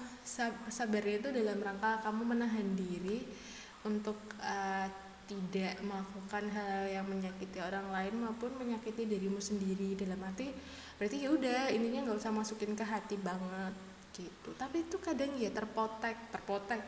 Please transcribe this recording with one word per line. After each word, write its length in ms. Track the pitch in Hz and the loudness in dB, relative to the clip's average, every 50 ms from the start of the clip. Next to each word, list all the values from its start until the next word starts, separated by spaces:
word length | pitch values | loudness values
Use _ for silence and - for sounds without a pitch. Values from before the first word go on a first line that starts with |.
| - - - - - | -8 -10 -12 -12 -10
sab-, 440 | - - - 247 233 220 - - 220 | -8 -4 0 0 0 0 -2 -6 -6
sabarnya 520 | 214 - 254 220 214 208 208 202 208 208 214 | -2 -2 0 2 4 4 4 4 2 2 2
itu 80 | 277 269 | 2 2
dalam 240 | - 220 214 202 202 | 4 4 4 2 2
rangka 440 | 214 202 196 196 220 220 220 220 - | 0 -2 -2 2 2 4 4 4 2
kamu 200 | 214 214 220 233 233 240 | 2 2 2 2 4 4
menahan 340 | 233 233 233 220 220 202 196 190 185 | 4 4 4 4 4 2 4 2 2
diri 480 | 185 180 175 170 175 185 208 240 269 - - - - - - - - - - - - | 2 0 0 0 0 0 0 0 -2 -4 -8 -10 -12 -12 -12 -12 -14 -14 -12 -6 -2
untuk, 360 | 214 214 208 208 214 214 208 - 214 208 208 202 | 0 0 2 2 0 -4 -4 -6 -10 -8 -6 -2
eh, 440 | 190 196 196 196 196 190 190 190 196 190 - - - - - - | -2 0 0 2 2 2 2 0 -2 -4 -6 -12 -14 -14 -14 -10
tidak 540 | - 208 196 185 180 - 196 190 185 - - | -8 -4 -4 -2 0 2 2 2 2 0 -2
melakukan 640 | 214 202 202 196 196 190 - 196 190 196 - 208 208 208 202 | -2 -2 -2 -2 -4 -4 -6 -8 -6 -4 -2 -2 0 0 0
hal 380 | 214 208 202 196 196 196 196 | 0 0 0 0 2 2 0
yang 160 | 196 190 196 196 | 0 0 0 0
menyakiti 500 | 196 190 190 185 185 190 190 190 185 185 175 | 0 0 0 -2 -2 -4 -6 -6 -4 -4 -4
orang 260 | 175 190 196 196 196 | -2 -2 -2 -2 0
lain 260 | 190 190 190 196 214 233 | 0 0 0 2 0 0
maupun 320 | 233 226 226 - - 247 262 262 | 0 0 0 0 -2 -2 -2 -2
menyakiti 480 | 254 240 233 220 - 220 214 226 226 214 | 0 0 0 0 0 -2 -2 0 0 2
dirimu 320 | 208 190 190 196 196 202 | 2 2 2 2 0 0
sendiri. 560 | - - 208 202 196 190 190 190 196 196 196 | 0 0 0 2 2 2 2 2 2 0 0
Dalam 240 | 190 196 185 185 190 190 | 0 0 0 0 -2 -2
arti, 280 | 190 190 - 254 277 262 - - - - - - - - - | -4 -4 -4 -4 -4 -4 -6 -8 -10 -12 -12 -12 -12 -6 -2
berarti 180 | 202 208 269 285 285 | 0 0 0 2 4
ya 60 | 262 302 | 6 6
udah, 400 | 320 254 254 247 254 262 269 214 | 6 6 6 4 6 4 6 4
intinya 380 | 220 226 233 240 - - 240 | 6 4 4 4 2 2 2
nggak 100 | 214 208 | 2 2
usah 140 | 208 226 214 | 2 2 2
masukin 400 | 214 214 - 214 - 208 202 214 | 2 2 0 -2 -2 0 0 0
ke 80 | 208 220 | 0 0
hati 320 | 208 220 208 190 - 208 | 0 0 -2 0 -2 -2
banget 560 | 196 190 180 180 185 185 185 185 190 190 190 185 - - - - - - - - | -2 0 0 -2 -2 -2 -2 -2 -2 -2 -2 -4 -6 -10 -14 -14 -16 -16 -14 -10
gitu. 380 | - 180 165 - - - - 165 - | -10 -10 -10 -10 -10 -10 -10 -6 -4
Tapi 240 | 254 269 269 339 330 | -4 -2 0 0 0
itu 160 | - - 381 | 0 -2 -2
kadang 320 | - 339 320 247 277 277 277 262 | 0 0 2 2 2 2 2 0
ya 80 | 233 196 | 0 0
terpotek, 800 | - - 220 214 - 220 220 220 220 - - 233 226 226 - - | 0 0 -2 -2 2 2 2 2 0 -2 -2 -2 -2 -2 -6 -8
terpotek, 560 | - - - - 202 202 196 - 247 220 220 | -8 -6 -2 0 0 0 2 0 -2 -2 -2